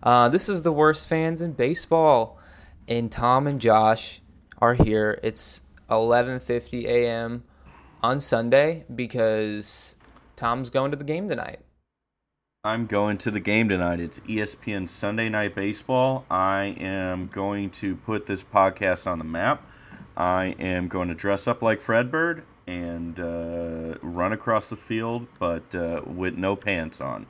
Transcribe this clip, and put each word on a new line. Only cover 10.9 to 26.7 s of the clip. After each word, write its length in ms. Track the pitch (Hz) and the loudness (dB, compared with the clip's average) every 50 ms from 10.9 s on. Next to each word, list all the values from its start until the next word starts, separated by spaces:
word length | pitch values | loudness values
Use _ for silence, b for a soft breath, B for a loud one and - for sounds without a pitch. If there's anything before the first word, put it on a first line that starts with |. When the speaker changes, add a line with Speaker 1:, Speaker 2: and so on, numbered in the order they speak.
| 147 | -4
Speaker 1:
to 40 | |
the 80 | 139 147 | -6 -6
game 240 | 147 151 165 196 208 | -6 -4 -4 -4 -4
tonight. 300 | 160 117 - - - - - _ _ _ _ _ _ _ _ _ _ _ _ _ _ _ _ _ _ _ _ | -4 -6 -6 -8 -10 -14 -20 _ _ _ _ _ _ _ _ _ _ _ _ _ _ _ _ _ _ _ _
Speaker 2:
I'm 220 | 107 110 113 117 | -4 -4 -2 -2
going 320 | 107 107 101 101 104 104 98 | 0 0 2 2 2 0 -2
to 120 | - 117 | -2 -2
the 100 | 104 104 | -4 -2
game 280 | 92 101 104 107 113 107 | -2 2 2 2 4 4
tonight. 320 | 98 90 90 87 87 85 | 2 2 2 0 0 -2
It's 220 | 85 82 - - - | -4 -8 -10 -14 -10
E 140 | - 110 107 | -6 -4 -4
S 140 | 107 101 - | -4 -4 -6
P 180 | - - - 104 | -12 -10 -8 -6
N 160 | 101 95 87 | -6 -6 -8
Sunday 400 | - - - 101 104 110 113 113 | -10 -6 -6 -4 -2 -2 -2 -2
Night 260 | 110 107 104 101 - | 0 -2 -2 -2 -4
Baseball. 680 | - 95 98 107 - - - 131 127 127 131 131 131 127 _ | -4 -4 -4 -4 -6 -4 -2 0 2 2 2 0 -2 -4 _
I 440 | - 92 92 95 98 98 98 101 98 - | -2 0 2 2 2 0 -2 -4 -6 -8
am 480 | - 95 95 98 92 92 92 92 92 95 | -8 -6 -4 -4 -4 -4 -4 -4 -6 -8
going 380 | - 101 98 98 101 101 101 95 - | -6 -4 -4 -2 -2 -4 -4 -6 -8
to 220 | - - 98 92 | -6 -6 -6 -6
put 300 | 87 - - 110 104 - | -6 -6 -4 -4 -4 -4
this 180 | - 101 95 - | -4 -6 -6 -6
podcast 640 | - - 104 95 95 92 - 104 95 90 87 - | 0 4 4 4 4 4 2 0 0 0 0 -2
on 120 | 95 90 82 | -4 -4 -4
the 60 | 80 | -6
map. 400 | 80 80 82 95 117 147 147 - B B B B B B B B B B - | -6 -4 0 2 0 0 0 -4 B B B B B B B B B B -2
I 360 | 87 90 90 92 92 92 - - | 0 0 2 2 0 -2 -4 -4
am 300 | - 92 92 90 90 87 | -4 -2 -2 -2 -2 -2
going 180 | - 92 90 87 | -4 -4 -4 -4
to 40 | 85 | -4
dress 320 | 85 - 101 98 98 - | -4 -2 -2 -2 0 0
up 160 | - 120 - - | -4 -4 0 2
like 180 | 113 110 104 | 0 0 0
Fredbird 600 | - - 113 113 123 123 139 160 165 170 170 160 - _ _ _ _ | 0 0 2 2 2 2 0 -2 0 0 -2 -6 -10 _ _ _ _
and, 540 | - 90 90 87 85 85 85 85 85 82 87 | -10 -8 -8 -6 -8 -8 -8 -8 -10 -8 -8
uh, 760 | 87 85 85 85 85 85 85 85 85 85 82 82 82 82 76 - - | -6 -6 -6 -6 -6 -6 -6 -6 -6 -6 -6 -8 -8 -8 -10 -8 -10
run 300 | 80 87 87 87 95 110 | -8 -4 -2 0 0 0
across 360 | 104 - - 113 107 101 - | -2 -2 0 0 0 0 -4
the 60 | 113 | -12
field, 540 | 101 - - 113 110 113 117 117 120 120 120 _ - | -14 -8 -6 -4 -4 -2 -4 -4 -6 -8 -10 _ -4
but, 340 | 90 87 85 82 78 - - | -4 -2 -2 -4 -6 -8 -6
uh, 240 | 90 85 82 82 80 - | -4 -4 -2 -4 -6 -6
with 280 | - 80 90 92 92 - | -8 -8 -4 -4 -4 -4
no 200 | - 92 95 101 | -2 -2 -2 -2
pants 440 | 98 - 101 | -2 -2 -4